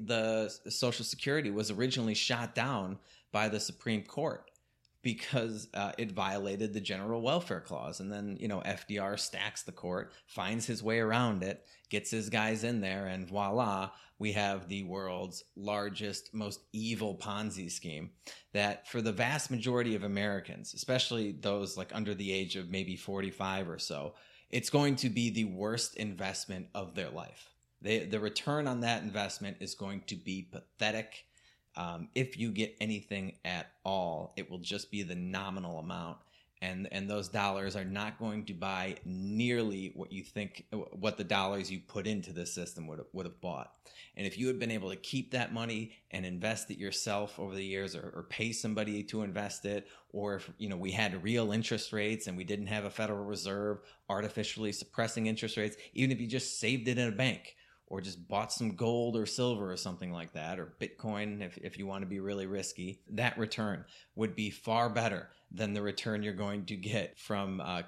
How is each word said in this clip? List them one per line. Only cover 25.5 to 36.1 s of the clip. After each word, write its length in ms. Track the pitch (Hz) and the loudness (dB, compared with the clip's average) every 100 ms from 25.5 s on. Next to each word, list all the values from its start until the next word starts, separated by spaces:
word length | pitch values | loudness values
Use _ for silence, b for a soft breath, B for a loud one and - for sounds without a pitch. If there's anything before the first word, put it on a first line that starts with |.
| 92 107 117 - - | 0 0 0 -2 -2
investment 720 | 107 90 95 95 - 92 90 | -4 -2 -2 -2 -4 -6 -6
of 200 | 101 92 | -6 -4
their 160 | 92 78 | -4 -4
life. 400 | 76 - - - _ _ _ | -4 -8 -14 -20 _ _ _
They, 240 | 101 110 95 | 2 2 4
the 140 | 104 | 0
return 460 | 107 - - 147 143 | 0 0 0 2 2
on 120 | 123 | 2
that 220 | 117 113 | 4 2
investment 560 | 107 101 98 - 101 90 | 0 0 -2 -2 -6 -6
is 140 | 95 | -8
going 280 | - 98 98 - | -6 -4 -4 -6
to 100 | 92 | -6
be 320 | - 95 90 | -4 -4 -6
pathetic. 760 | 76 - - 107 110 110 - - b b b _ - | -12 -14 0 2 2 -2 -10 -18 b b b _ -6
Um, 320 | 87 85 85 | -6 -6 -2
if 240 | - 131 - | 0 0 0
you 140 | 113 | -2
get 240 | 101 110 - | 0 -2 0
anything 540 | 107 104 - 101 95 - | -2 -2 -2 -4 -4 -6
at 220 | 82 90 - - | -4 -4 -6 -6
all, 480 | 95 95 87 78 - - | 0 0 2 -2 -4 -8
it 120 | 95 | -8
will 120 | 90 | -8
just 320 | 87 98 - | -6 -6 -4
be 100 | 104 | -4
the 140 | 90 90 | -4 -4
nominal 640 | 90 98 98 95 90 82 | -2 -2 -2 -4 -4 -6
amount. 380 | 82 90 85 | -4 -6 -6